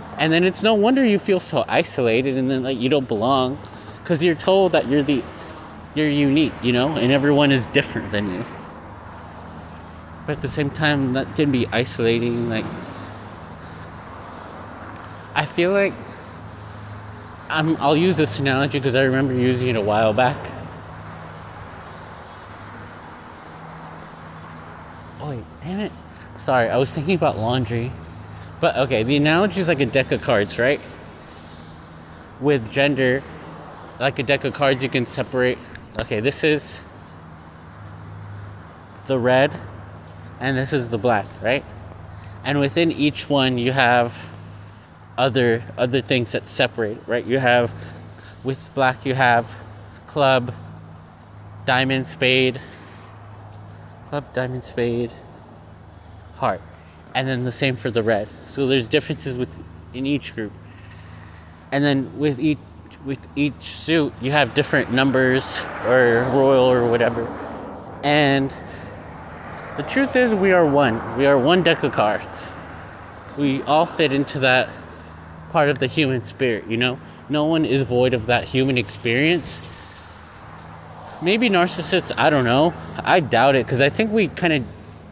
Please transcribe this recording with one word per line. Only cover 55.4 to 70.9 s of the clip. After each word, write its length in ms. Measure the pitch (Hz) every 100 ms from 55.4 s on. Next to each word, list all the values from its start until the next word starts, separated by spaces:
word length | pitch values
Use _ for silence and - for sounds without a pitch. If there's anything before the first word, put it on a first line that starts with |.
| - - - - - - - - -
heart. 260 | - 120 92 - - - - -
And 120 | - 131
then 180 | 123
the 80 | 127
same 240 | - 139 123
for 140 | 127
the 120 | 113
red. 260 | 110 104 107 -
So 220 | - 135 131
there's 220 | 135 110
differences 480 | 151 - 151 139 123
with, 120 | 123 - - - -
in 100 | 123
each 300 | 135 143 -
group. 180 | - 104 - - - - - - - - - - - -
And 100 | 139
then 340 | 147 135 123 123
with 200 | 151 127
each, 200 | 151 143 - - - -
with 220 | 139 135 - 135
each 420 | 147 - - -
suit, 340 | - 165 139 -
you 120 | 127
have 220 | 147 123
different 380 | 143 139 143 107
numbers 680 | 123 135 131 127 131 - - - - 110
or 420 | 127 120 117 127
royal 300 | 135 135 135
or 260 | 127 127 120
whatever. 360 | 120 117 117 113 - - - - - - -
And 500 | 143 147 139 135 135 - - - - - - - - - - - - -
the 60 |
truth 320 | 143 269 269 254
is, 180 | 247
we 180 | 208 190
are 140 | 180 156
one. 500 | 139 131